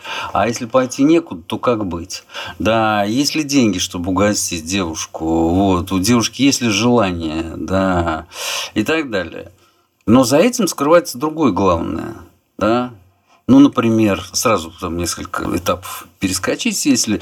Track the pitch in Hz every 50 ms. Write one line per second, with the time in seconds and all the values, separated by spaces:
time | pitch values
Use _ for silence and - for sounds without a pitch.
0 | - - - - - - - - 98 120 120 - 127 110 - 131 127 123 - -
1 | 135 151 165 165 165 - - 85 82 - - - - 101 101 107 107 92 85 85
2 | 82 - - - - - - - - - - - 87 104 113 113 110 107 107 104
3 | 101 104 110 135 147 139 - 160 151 139 139 143 123 107 90 92 - - - 90
4 | 87 95 92 90 101 104 104 - - - - 82 78 82 92 98 92 82 80 78
5 | - - - - 80 80 82 82 82 82 87 92 101 98 92 87 82 - 95 92
6 | 92 107 123 117 110 - - - 131 139 131 - 123 117 101 98 113 123 120 117
7 | 104 92 90 85 82 78 78 80 82 80 80 - 78 82 92 95 95 95 90 87
8 | 85 85 80 80 82 - - - - - - - - - - 107 107 107 156 160
9 | 151 131 104 95 87 82 - 50 - - - _ _ _ _ _ _ _ _ _
10 | _ - 110 131 131 110 135 151 190 254 247 - 202 - - - 139 147 170 175
11 | - - - 123 143 156 156 160 156 123 92 90 98 92 87 80 - - - 82
12 | - - - - - - _ _ _ _ _ - 98 107 117 123 123 123 117 101
13 | - _ _ _ _ _ _ _ _ - 127 139 143 135 - 127 117 113 113 110
14 | 110 104 95 90 - - - - - 123 107 92 80 82 - - 92 85 82 87
15 | 85 82 - - - - - - - - - 87 90 101 92 90 - - - -
16 | - - _ _ - 95 - - - - 285 311 - 233 196 - - 302 127 113
17 | - 113 104 87